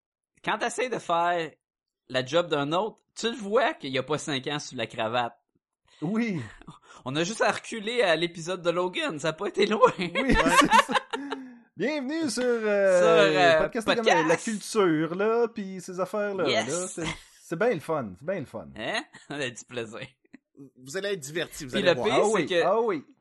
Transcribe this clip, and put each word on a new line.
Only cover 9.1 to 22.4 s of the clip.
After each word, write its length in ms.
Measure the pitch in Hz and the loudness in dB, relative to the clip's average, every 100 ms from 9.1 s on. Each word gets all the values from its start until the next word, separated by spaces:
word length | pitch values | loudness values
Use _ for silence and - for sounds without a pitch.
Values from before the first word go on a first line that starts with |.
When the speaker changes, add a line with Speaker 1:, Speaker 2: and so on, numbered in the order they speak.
| 151 | -4
Speaker 1:
ça 100 | 165 | -4
a 40 | |
pas 140 | 156 202 | -4 -6
été 180 | - - | 0 0
loin. 260 | 208 254 - | 6 4 4
Speaker 2:
Oui, 100 | 175 | -4
Speaker 3:
Ouais. 200 | 170 539 | -2 2
Speaker 2:
<laughs> 260 | 453 659 508 | 4 6 6
c'est 60 | - 453 - | 6 6 4
ça. 20 | 508 - 427 285 277 262 247 _ - | 0 -2 -10 -8 -10 -12 -20 _ -4
Bienvenue 540 | 214 302 254 320 311 | -2 -2 -4 -4 -4
sur, 140 | 220 | -2
euh, 540 | 247 233 214 202 196 180 | 0 0 2 4 4 6
Speaker 1:
Sur, 80 | 175 165 156 - | 6 6 6 6
euh, 180 | 175 160 | 6 6
Speaker 2:
Podcast, 220 | 156 247 214 | 2 -2 -2
Speaker 1:
podcast. 280 | 190 226 - | 0 4 4
Speaker 2:
comme 80 | 156 | 4
la 80 | 165 | 0
culture, 800 | - 208 - 220 190 156 160 175 | 0 -6 -4 2 4 2 0 -2
là, 320 | 208 233 233 | 0 2 0
puis 320 | 226 190 190 | -2 -10 -10
ces 180 | 175 180 | -12 -6
affaires-là, 500 | 185 214 208 196 151 | -4 -2 -4 -2 0
Speaker 1:
Yes. 200 | 139 127 | 0 0
Speaker 2:
là, 180 | 165 185 | -4 -6
c'est, 180 | - 160 151 - _ | -6 -6 -8 -16 _
c'est 160 | - 165 | -10 -2
bien 160 | 226 | 0
le 60 | 190 | 0
fun, 320 | - 156 113 90 | -2 -4 -4 -10
c'est 80 | |
bien 140 | 147 190 | -8 -6
le 80 | 135 | -8
fun. 220 | 110 78 69 | -12 -14 -10
Speaker 1:
Hein ? 260 | 120 214 311 - | -6 -6 -8 -18
<laughs> 120 | - | -14
On 60 | 143 | -8
a 100 | 131 | -8
du 140 | 110 | -8
plaisir. 420 | - 120 113 107 127 _ _ - _ _ 139 _ | -12 -10 -10 -10 -16 _ _ -20 _ _ -20 _
Speaker 3:
Vous 200 | 131 160 | -12 -8
allez 120 | 196 | -4
être 60 | 196 | -6
divertis, 440 | 135 160 147 - | -6 -6 -6 -8
vous 80 | 139 | -6
Speaker 1:
Puis 80 | 123 | 0
Speaker 3:
allez 80 | 185 | 2
Speaker 1:
le 60 | 151 | 2
Speaker 3:
voir. 60 | 208 | 2
Speaker 1:
pire, 80 | 247 | 2
Speaker 2:
Ah 120 | 214 | 2
Speaker 1:
c'est 40 | |
Speaker 2:
oui, 100 | 214 | 2